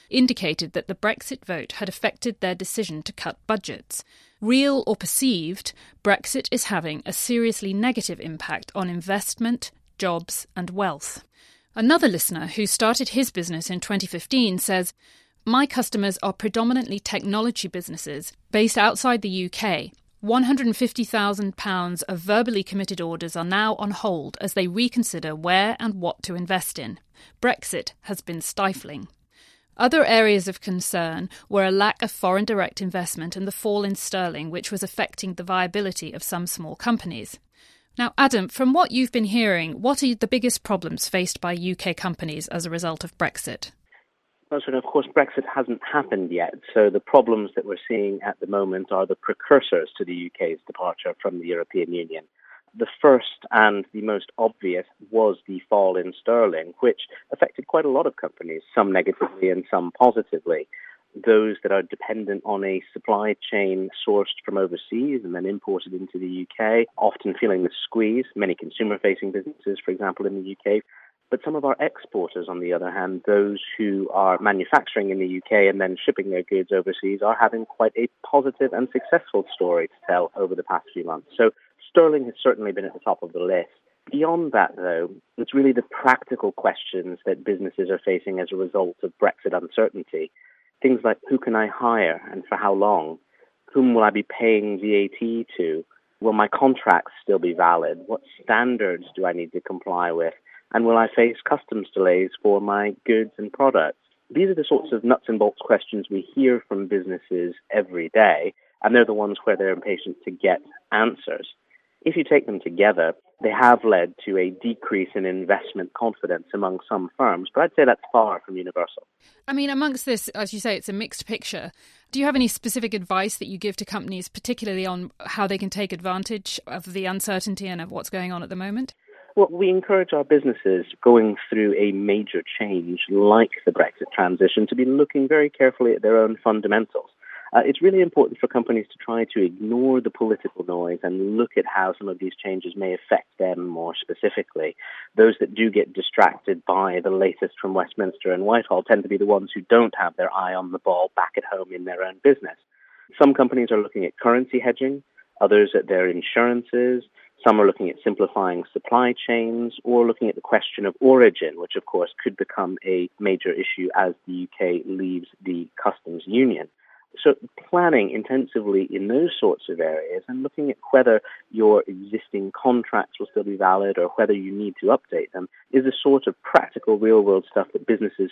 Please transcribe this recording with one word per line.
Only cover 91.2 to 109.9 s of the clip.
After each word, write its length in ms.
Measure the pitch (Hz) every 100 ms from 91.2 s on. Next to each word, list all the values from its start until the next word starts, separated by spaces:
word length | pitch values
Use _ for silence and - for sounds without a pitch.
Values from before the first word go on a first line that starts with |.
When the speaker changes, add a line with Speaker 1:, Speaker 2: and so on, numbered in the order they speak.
| -
Speaker 2:
who 80 | 131
can 180 | - 113
I 120 | 107
hire 540 | - 120 117 87 85 -
and 140 | - -
for 120 | 101
how 160 | 104
long? 460 | 98 101 95 78 80 _ _ _ _ _
Whom 200 | 143 127
will 100 | 117
I 60 | 107
be 140 | 104
paying 580 | - - 113 110 104 101
V 140 | 104 104
A 120 | 98
T 400 | - 113 117 117 -
to? 300 | 85 80 - _ _ _
Will 140 | 110
my 160 | 107 104
contracts 640 | - 135 127 - 87 - -
still 160 | - 98
be 140 | 87
valid? 480 | 85 87 85 80 85 -
What 160 | 110 - -
standards 640 | - 113 123 120 101 87 90 -
do 100 | 90
I 60 |
need 220 | 87 82
to 80 | 92
comply 500 | - 92 - 87 87
with? 220 | 82 82 - _ - _
And 120 | 120 117
will 100 | 117
I 140 | 113
face 220 | - 120 113
customs 460 | - 147 - 113 95
delays 360 | - 92 90 92 -
for 200 | 107 101
my 340 | 101 101 104 98 -
goods 260 | 113 110 -
and 140 | 104
products? 460 | - 135 113 78 - _ _ -
These 180 | 143 190
are 80 | 175
the 80 |
sorts 300 | 147 147 -
of 100 | 117
nuts 220 | 117 131 -
and 100 | 110
bolts 220 | 104 -
questions 480 | - 107 - 107 95
we 160 | 98 92
hear 300 | - 131 120 -
from 220 | 98 95
businesses 680 | 101 92 90 - 90 87 87 -
every 380 | 107 95 87 82
day, 400 | 110 107 78 90 - _ _
and 140 | 107 120
they're 80 |
the 100 | 113
ones 240 | 107 104 98
where 140 | - 95
they're 160 | 95
impatient 420 | 87 104